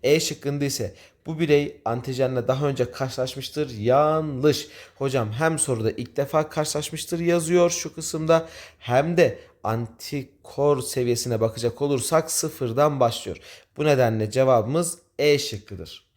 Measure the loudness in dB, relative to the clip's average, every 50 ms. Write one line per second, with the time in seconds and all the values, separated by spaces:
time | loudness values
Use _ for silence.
0 | 4 2 2 2 2 -2 -8 -6 -6 -6 -4 -2 -4 -4 -4 -4 -6 -8 -8 -12
1 | -20 _ _ _ _ -10 -4 -4 2 4 4 4 2 0 -8 -6 _ -4 -4 -4
2 | -4 -6 -2 -2 -2 0 0 -2 0 0 -2 0 0 -2 0 0 -2 -4 -2 -8
3 | -8 -6 -4 -6 -6 -6 -6 -10 -12 -10 -6 -6 -6 -6 -6 -4 2 4 4 4
4 | 4 4 2 0 -2 -4 -4 2 2 2 2 2 -2 -10 -16 -20 -20 -20 _ _
5 | -6 -2 -2 -2 -2 -2 -2 -2 0 0 0 0 -2 -2 -2 -2 -2 -2 -2 -4
6 | -10 -8 -4 -4 -4 0 0 0 0 0 -2 -4 -4 -2 -2 -6 -6 -6 -8 -10
7 | -8 -6 -4 -2 0 2 2 2 2 2 4 4 4 4 2 -2 -8 -8 -10 -10
8 | -10 -8 -6 -6 2 4 4 2 2 -2 -14 -20 -20 -20 _ _ -6 0 2 2
9 | 2 2 4 4 4 4 2 -4 -16 -20 _ _ _ -4 -2 -2 -4 -6 -10 _
10 | -16 -10 -8 -8 -10 -10 _ _ _ -14 -4 0 2 2 4 2 0 -4 -4 -2
11 | 0 0 0 0 0 -2 0 0 0 0 -2 -2 -4 -4 -2 -2 -2 0 0 0
12 | 0 2 2 0 0 0 -4 -4 -4 -4 -6 -6 -6 -4 2 2 2 2 4 2
13 | 2 0 0 -2 -8 -10 -12 -12 -14 -20 -20 -20 _ _ _ -2 2 2 4 4
14 | 4 2 2 0 -2 -2 2 2 4 6 6 4 4 2 0 -2 -2 -2 -6 -10
15 | _ _ _ 0 4 4 4 4 2 -4 -8 -10 -12 -14 -14 -14 -14 -14 -16 -20
16 | _ _ _